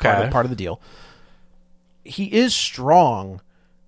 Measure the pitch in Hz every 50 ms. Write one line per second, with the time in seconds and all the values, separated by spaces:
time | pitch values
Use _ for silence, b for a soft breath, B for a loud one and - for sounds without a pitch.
0 | - 113 104 101 101 127 139 127 120 127 123 101 95 85 82 - b b b b
1 | b b b b b b b b b b b - _ _ - _ _ _ _ _
2 | _ - - - 202 196 - 220 254 254 - - - - - - 123 139 160 180
3 | 170 135 113 98 98 95 95 95 - _ _ _ _ _ _ _ _